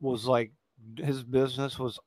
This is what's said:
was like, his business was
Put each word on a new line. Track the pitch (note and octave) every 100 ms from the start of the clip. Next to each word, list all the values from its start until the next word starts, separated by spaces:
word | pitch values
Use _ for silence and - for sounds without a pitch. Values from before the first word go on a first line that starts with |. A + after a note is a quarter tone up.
was | C3+ A#2 B2
like, | A#2+ A2+ _ _ _ A2+ A2+
his | C#3+ C3+
business | A#2+ C3 C3+ B2+ C#3 -
was | B2+ -